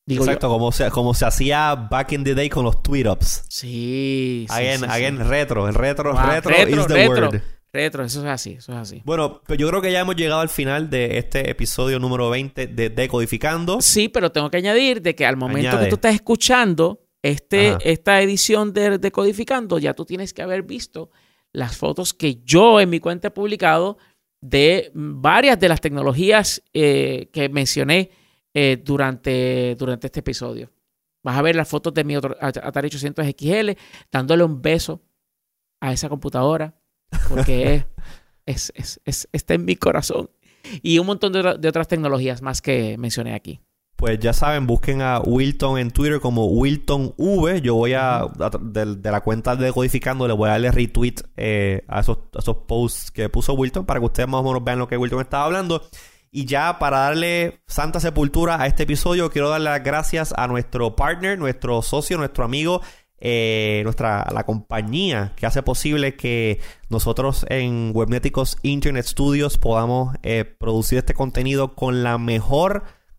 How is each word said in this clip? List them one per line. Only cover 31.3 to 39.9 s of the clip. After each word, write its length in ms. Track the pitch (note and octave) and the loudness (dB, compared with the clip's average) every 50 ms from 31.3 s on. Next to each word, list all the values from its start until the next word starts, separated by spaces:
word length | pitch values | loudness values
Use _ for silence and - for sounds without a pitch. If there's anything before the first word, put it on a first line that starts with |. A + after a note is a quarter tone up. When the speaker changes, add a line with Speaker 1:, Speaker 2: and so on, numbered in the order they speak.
| B2 C3+ | 0 2
Speaker 1:
a 40 | |
ver 140 | C#3+ E3 E3+ | 2 2 2
las 120 | E3 D3+ - | 2 0 -2
fotos 240 | - D3 - E3+ D3 | -2 -4 -4 -2 -2
de 80 | D3 D3+ | -2 -2
mi 120 | D3 C#3+ | -2 -2
otro, 200 | C#3+ C3 C3+ - - | -2 -2 -4 -6 -4
At-, 200 | - C3+ B2 - - | -4 -4 -4 -4 -8
Atari 220 | C3 C3 C#3+ C#3 D3+ | -6 -4 -4 -4 -4
ochocientos 380 | D3 C#3 C3 D3 C#3+ - C3+ | -6 -6 -8 -8 -6 -4 -4
X 260 | C#3+ C#3 - C#3 D3 | -4 -4 -4 -2 0
L, 260 | F#3 G#3+ A3 G#3 G3 - - - - - - _ | 0 0 0 -2 -4 -6 -10 -20 -20 -20 -16 _
dándole 320 | - C3 B2+ C3 D#3+ E3+ F3 | -4 -4 0 2 4 4 4
un 180 | E3 D3+ C3 | 4 2 -2
beso 400 | B2 D#3 D#3+ E3 - - D#3+ E3+ _ _ _ _ _ _ _ _ _ _ _ _ _ _ _ - | 0 0 0 0 0 -4 -8 -12 _ _ _ _ _ _ _ _ _ _ _ _ _ _ _ -10
a 100 | - C3+ | -6 -4
esa 160 | B2+ B2 - D3 | -4 -4 -4 -6
computadora, 640 | D3 C#3 C#3+ C#3+ C3+ C3 B2+ C#3+ D#3+ D#3+ D#3 D#3 - _ _ _ _ _ _ - - - - - | -6 -6 -8 -6 -2 0 0 0 0 0 -4 -8 -10 _ _ _ _ _ _ -6 0 2 4 4
porque 560 | - B2+ C3 B2 B2+ B2 C3 - G#2 - - - - - - - - | 4 4 4 4 4 4 4 4 4 4 2 0 -4 -10 -12 -12 -12
Speaker 2:
<laughs> 300 | - _ _ _ _ - | -18 _ _ _ _ -8
Speaker 1:
es, 260 | - C3+ - - - - | -8 -6 -6 -6 -10 -10
es, 0 | |
es, 260 | - B2+ - - - - | -12 -12 -12 -12 -12 -8
es, 240 | - C#3+ - - - | -6 -6 -6 -6 -6
está 220 | - D3 - - E3+ | -8 -6 -4 -2 -2
en 100 | E3+ E3+ | -2 0
mi 100 | F3+ F3+ | -2 -4
corazón. 540 | - - - | 0 0 0